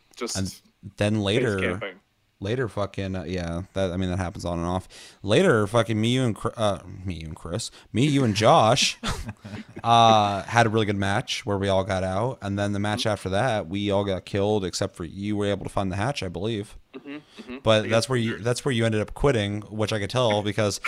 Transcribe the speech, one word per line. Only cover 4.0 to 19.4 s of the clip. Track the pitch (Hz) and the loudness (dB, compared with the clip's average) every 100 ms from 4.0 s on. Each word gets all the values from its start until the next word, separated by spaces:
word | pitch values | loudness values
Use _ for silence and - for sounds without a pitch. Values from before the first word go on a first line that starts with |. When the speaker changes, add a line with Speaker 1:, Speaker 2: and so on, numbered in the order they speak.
| 92 | -2
Speaker 2:
that | 90 | -2
happens | 87 - | -4 -6
on | 85 85 | -6 -2
and | 85 | -2
off. | 92 - - - - | -2 -6 -16 -20 -10
Later, | 98 127 190 113 101 | 0 4 4 4 4
fucking | 117 110 107 | 2 2 0
me, | 113 | 2
you, | 127 | 2
and | 123 98 | 0 -2
Chri-, | 120 - | -6 -2
uh, | 107 87 90 98 | -2 -2 -8 -10
me, | 92 82 | -8 -8
you, | 80 | -10
and | 82 | -12
Chris, | 82 101 - - - | -8 -8 -8 -14 -4
me, | 104 151 | 0 2
you, | 139 | 4
and | 123 | 2
Josh, | 101 110 160 110 127 - - | 4 6 6 6 4 0 -2
<laughs> | 226 - 113 - 101 107 - - | -6 -6 -8 -14 -14 -14 -14 -6
uh, | 117 117 113 110 104 98 | 4 6 8 6 4 0
had | 92 113 113 | 2 4 4
a | |
really | 110 104 | 4 2
good | 101 | 0
match | 98 107 - - 104 | 0 0 -2 -6 -2
where | 98 | 0
we | 98 | 2
all | 95 | 2
got | 95 92 | 2 -2
out, | 92 95 123 - | 0 -2 -4 -4
and | 101 101 | -4 -2
then | 101 | -2
the | 101 | -2
match | 104 104 | -2 -2
Speaker 1:
Mm-hmm. | 110 | -2
Speaker 2:
after | 101 95 | -2 0
that, | 98 127 107 80 | 0 0 0 -2
we | 98 101 | -2 0
all | 98 | 2
got | 101 92 | 0 -2
killed | - 101 101 107 | -2 0 2 2
except | 92 - 98 - | 0 -4 -4 -6
for | |
you | 82 95 101 104 | -10 -6 -4 -2
were | 101 | 0
able | 98 | -2
to | - | -4
find | 101 98 | -4 -2
the | 95 | -2
hatch, | 117 - | -4 -4
I | 92 | -6
believe. | 85 107 107 101 - - | -6 -4 -4 -8 -14 -20
Speaker 1:
Mm-hmm, | - - 151 | -18 -16 -16
mm-hmm. | - - 127 131 | -18 -20 -16 -4
Speaker 2:
But | 110 107 | 2 2
Speaker 1:
Yeah. | 101 | 4
Speaker 2:
that's | 113 113 | 0 0
where | 127 | 0
you, | 113 113 | -2 -2
that's | 113 123 | -4 -2
where | 143 | 0
you | 117 113 | 0 2
ended | 107 | 0
up | 101 | -2
quitting, | - 147 117 | 0 2 2